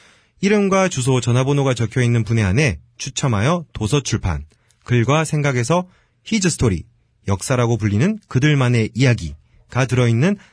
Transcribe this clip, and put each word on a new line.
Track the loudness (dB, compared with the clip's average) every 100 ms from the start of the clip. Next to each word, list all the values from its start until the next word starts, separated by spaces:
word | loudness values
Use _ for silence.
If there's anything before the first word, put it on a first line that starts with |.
| -20 _ _ _
이름과 | 0 2 2 2 0
주소, | 0 0 0
전화번호가 | 2 0 2 0 0
적혀있는 | 0 -2 0 0 0
분에 | 0 0
한해 | 2 2 0 -2 -10 -16
추첨하여 | -12 -4 -2 0 0 -2 -4
도서출판, | -6 -2 -2 -2 -4 -2 -4 -8 _ _ _
글과 | -2 0 2 0 0
생각에서 | -2 0 -2 0 -2 -2 _ _ _ -4
히즈스토리, | -2 0 0 0 0 -6 _ _ _ -6
역사라고 | -4 -2 0 0 0
불리는 | 0 0 0 -2 -4
그들만의 | 0 2 2 2 2 0
이야기가 | 0 2 2 -2 -10 _ _ _ -4 0
들어있는 | 2 2 2 2 0 -8